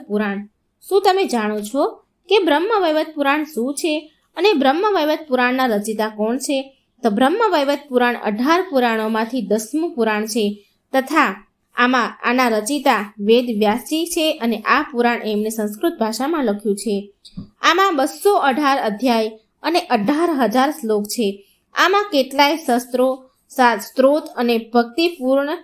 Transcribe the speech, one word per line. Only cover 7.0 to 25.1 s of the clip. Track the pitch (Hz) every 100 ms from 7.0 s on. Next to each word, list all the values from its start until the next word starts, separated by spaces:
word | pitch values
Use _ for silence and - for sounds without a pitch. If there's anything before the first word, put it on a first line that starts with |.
તો | 233
બ્રહ્મ | 202 262 403 453
વૈવર્ત | 330 277 285 -
પુરાણ | 247 240 240
અઢાર | 214 208 262 339 381
પુરાણોમાંથી | 269 240 220 220 226 226 254
દસમું | 185 214 226 302 330 285
પુરાણ | 220 214 220
છે | 240 202 208 _ _ _
તથા | 269 254 311 240 196 _ _ _ -
આમાં, | 247 254 208 -
આના | 233 254 247
રચિતા | 220 214 294 294 214 202 -
વેદ | 202 233 247 208
વ્યાસજી | 214 233 - 311 339
છે | 339 311 311
અને | 233 214
આ | - 247 294
પુરાણ | 240 233 233 214
એમને | 208 214
સંસ્કૃત | 226 208 208 339 339
ભાષામાં | 220 226 277 330 240
લખ્યું | 208 214 202
છે. | 226 202 202 _ - - - -
આમાં | 294 339 392 302
બસો | 302 - 403
અઢાર | 403 277 254 285 277
અધ્યાય | 214 202 254 226 220 220 _ _
અને | 294 339
અઢાર | - 240 202 294 339
હજાર | 277 220 247 277
શ્લોક | 302 220 214
છે. | 208 - 202 196 _ _ _
આમાં | - 330 403 415
કેટલાય | 285 262 269 285 302
શસ્ત્રો, | - 240 247 247 254 254 - _ _
સા-, | - 240 220
સ્ત્રોત | - - 269 302
અને | 302 - 240 226 226
ભક્તિપૂર્ણ | 240 233 - 339